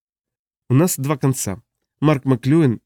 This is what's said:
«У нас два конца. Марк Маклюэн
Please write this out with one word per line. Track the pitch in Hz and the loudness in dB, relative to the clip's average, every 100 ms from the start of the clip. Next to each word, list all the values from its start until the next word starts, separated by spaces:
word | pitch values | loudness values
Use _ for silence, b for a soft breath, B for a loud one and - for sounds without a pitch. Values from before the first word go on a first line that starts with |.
| _ _ _ _ _ _ - | _ _ _ _ _ _ -2
«У | |
нас | 127 180 - | 2 2 -2
два | 135 147 | -4 -2
конца. | 139 131 - 92 _ _ _ - | -2 -2 -6 -10 _ _ _ -2
Марк | 147 143 135 | 0 0 0
Маклюэн | 127 131 165 143 107 | -2 0 2 2 -2